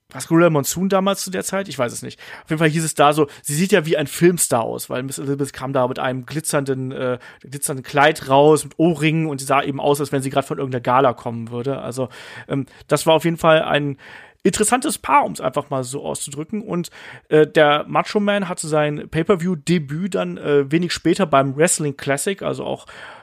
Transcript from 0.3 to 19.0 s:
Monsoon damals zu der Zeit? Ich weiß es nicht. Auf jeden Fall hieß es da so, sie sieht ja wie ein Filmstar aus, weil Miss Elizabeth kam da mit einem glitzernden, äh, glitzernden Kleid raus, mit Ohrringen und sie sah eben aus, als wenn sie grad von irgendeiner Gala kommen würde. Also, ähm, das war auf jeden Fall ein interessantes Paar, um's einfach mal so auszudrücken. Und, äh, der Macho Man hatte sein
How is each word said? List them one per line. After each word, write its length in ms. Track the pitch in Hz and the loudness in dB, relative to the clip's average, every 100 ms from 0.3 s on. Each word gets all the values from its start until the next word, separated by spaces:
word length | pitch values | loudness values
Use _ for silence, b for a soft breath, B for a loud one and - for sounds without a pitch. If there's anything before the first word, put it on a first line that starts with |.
| 165 170 | 4 4
Monsoon 380 | 151 135 - 190 | 4 -2 -4 0
damals 360 | 190 190 196 | 0 0 -2
zu 80 | - | -6
der 120 | 185 | -6
Zeit? 240 | - 196 196 | -6 -6 -8
Ich 100 | 131 | -4
weiß 140 | - | -4
es 100 | 156 | -4
nicht. 180 | 123 - B B | -14 -16 B B
Auf 60 | - | -6
jeden 100 | 156 | 2
Fall 100 | 160 | 2
hieß 140 | 160 | 2
es 120 | 160 - | -2 4
da 160 | 147 | 4
so, 140 | 151 143 B | 4 0 B
sie 140 | - 147 | -6 -2
sieht 160 | 190 | 2
ja 140 | 202 156 | 2 2
wie 120 | 160 | -2
ein 100 | 160 | -2
Filmstar 540 | - 170 175 - 123 | 4 4 4 0 0
aus, 280 | 113 120 - | -2 -6 -6
weil 140 | 127 | -8
Miss 140 | 135 - | -6 -8
Elizabeth 340 | 139 139 139 | -6 -4 -4
kam 220 | - 131 | -6 -4
da 140 | 135 123 | 0 0
mit 120 | 127 | 0
einem 260 | 131 131 123 | -4 -4 -6
glitzernden, 640 | 143 - 151 135 135 131 | -8 -2 -2 -2 -4 -4
äh, 260 | 135 127 120 B B | -6 -4 -4 B B
glitzernden 420 | - 123 - 135 | -18 -10 -6 -8
Kleid 460 | - 147 151 160 139 | -2 4 4 4 2
raus, 340 | 135 147 156 | 6 8 6
mit 160 | 143 - | 2 0
Ohrringen 480 | 165 151 156 160 160 | 2 2 0 0 -2
und 120 | 139 | -6
sie 60 | 135 | -2
sah 160 | 139 | 0
eben 180 | 139 139 | 0 -2
aus, 200 | 143 143 | 0 0
als 120 | 143 | 0
wenn 100 | 139 | -2
sie 80 | 135 | 0
grad 160 | 139 135 | -2 -2
von 140 | 151 | -6
irgendeiner 220 | 135 127 | -6 -4
Gala 320 | 120 123 135 | 0 4 4
kommen 380 | 117 120 117 113 | 0 -6 -10 -8
würde. 280 | 120 127 135 | -8 -6 -6
Also, 300 | - 120 127 B B B - | -8 -6 -8 B B B -6
ähm, 180 | 139 135 B - | -6 -6 B -2
das 180 | 147 - | 0 4
war 100 | 160 | 4
auf 100 | 165 | 2
jeden 120 | 165 | 2
Fall 260 | 170 160 | 4 4
ein 340 | - 143 147 139 B B B B - | 4 -2 -2 -8 B B B B -2
interessantes 520 | - 208 254 302 - | 0 0 0 -2 -6
Paar, 260 | - 294 | 2 2
um's 160 | - - | 2 -4
einfach 300 | - - - | -4 -4 -4
mal 160 | 135 127 | -6 -6
so 180 | 135 | -8
auszudrücken. 580 | 156 143 - 139 160 214 | -8 -8 -8 -10 -8 -8
Und, 280 | - 170 170 B B B _ | -6 -6 -6 B B B _
äh, 180 | 156 151 | 4 4
der 380 | 160 151 147 - | 6 4 4 0
Macho 320 | 147 175 214 | -2 0 -2
Man 300 | 202 202 180 | 0 0 -2
hatte 180 | 175 160 | -6 -2
sein 400 | 151 151 147 | 0 0 -4